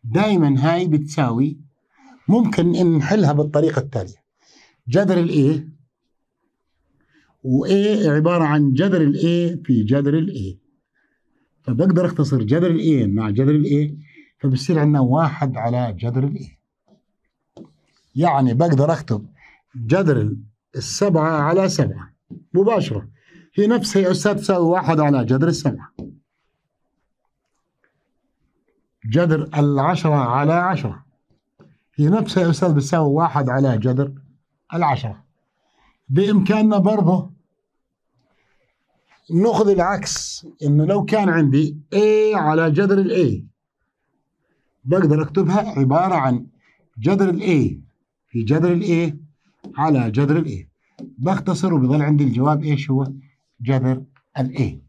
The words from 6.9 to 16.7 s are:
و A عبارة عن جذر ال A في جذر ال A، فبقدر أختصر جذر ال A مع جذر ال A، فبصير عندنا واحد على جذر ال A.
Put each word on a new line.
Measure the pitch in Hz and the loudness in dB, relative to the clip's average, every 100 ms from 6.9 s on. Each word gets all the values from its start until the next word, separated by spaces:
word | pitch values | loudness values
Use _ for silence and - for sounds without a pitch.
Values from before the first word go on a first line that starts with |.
| _ _ _ _ _ | _ _ _ _ _
و | 131 131 131 | -2 -2 2
A | 196 208 214 170 | 2 2 2 2
عبارة | 147 156 175 | 2 2 2
عن | 156 147 143 | 2 2 2
جذر | 131 190 190 | 2 2 2
ال | 147 | 2
A | 143 165 175 170 175 - | 2 0 0 0 -4 0
في | 120 | 0
جذر | 107 139 139 156 | 2 0 2 0
ال | 180 | -2
A، | 143 95 92 _ _ _ _ _ _ _ _ _ _ | -6 -10 -12 _ _ _ _ _ _ _ _ _ _
فبقدر | - 120 190 175 180 | -6 0 2 2 0
أختصر | 170 139 135 | 0 0 0
جذر | 107 151 175 | 0 0 2
ال | 165 | 0
A | 160 143 107 | 2 2 0
مع | 101 110 | -2 -2
جذر | 104 135 | 0 2
ال | 151 | 2
A، | 147 143 147 - - - _ _ | 2 0 -2 -6 -18 -20 _ _
فبصير | 139 131 - 160 | -2 -2 0 2
عندنا | 147 147 | 2 2
واحد | 127 139 160 151 139 110 | 2 2 0 -2 -6 -4
على | 113 123 120 | -4 -2 -4
جذر | 92 117 120 | -6 -4 -2
ال | 139 - | -4 -6
A. | - _ _ | -14 _ _